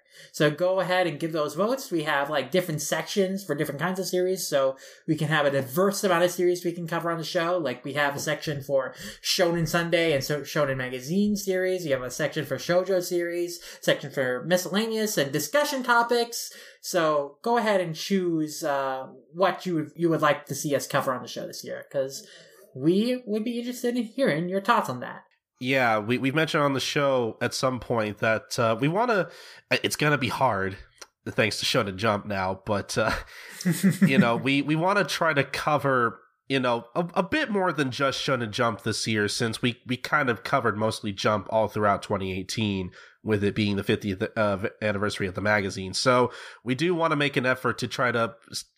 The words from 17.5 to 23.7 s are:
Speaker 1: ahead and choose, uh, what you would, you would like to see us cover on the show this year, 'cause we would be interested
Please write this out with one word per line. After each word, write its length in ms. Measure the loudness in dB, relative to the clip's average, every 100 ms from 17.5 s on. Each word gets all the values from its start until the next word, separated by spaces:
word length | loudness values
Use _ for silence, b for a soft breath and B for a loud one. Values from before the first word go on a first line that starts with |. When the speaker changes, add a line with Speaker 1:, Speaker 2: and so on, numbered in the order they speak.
| 2
Speaker 1:
ahead 240 | 4 2
and 120 | 0
choose, 680 | -4 0 0 2 0 -2 -4
uh, 440 | -2 0 -2 -4 -8 -16 _
what 320 | 0 0 0 -2
you 80 |
would, 180 | -2 -2 0
you 120 | 2
would 140 | 4
like 240 | 2 2 -2
to 80 |
see 200 | -4 0
us 120 | 0 0
cover 260 | -2 0
on 80 | -4
the 80 | -6
show 180 | -10 -10
this 160 | -12
year, 220 | -10 -12 -6
'cause 340 | -4 -4 -6 -16 B B B B
we 480 | 0 2 4 2 -2 -2
would 180 | -4
be 140 | -2 -4
interested 380 | -6